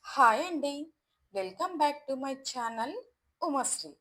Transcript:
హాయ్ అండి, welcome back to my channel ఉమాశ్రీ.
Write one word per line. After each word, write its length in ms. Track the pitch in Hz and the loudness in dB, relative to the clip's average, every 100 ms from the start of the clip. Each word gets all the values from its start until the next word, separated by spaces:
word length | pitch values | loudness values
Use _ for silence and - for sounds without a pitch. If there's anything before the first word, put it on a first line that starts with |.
| - | -4
హాయ్ 280 | 269 240 220 349 | 6 6 6 0
అండి, 260 | 330 285 285 320 _ _ _ _ 196 | -2 -4 -4 -10 _ _ _ _ -6
welcome 380 | 185 190 349 339 | -6 -4 -4 2
back 160 | 294 294 - | 2 2 -6
to 60 | 269 | -6
my 100 | 269 269 269 | -4 -6 -8
channel 440 | 254 233 226 240 427 - _ _ _ 339 | -6 -6 -4 -6 -6 -14 _ _ _ -2
ఉమాశ్రీ. 440 | 277 233 - 156 - | 0 0 -4 -6 -18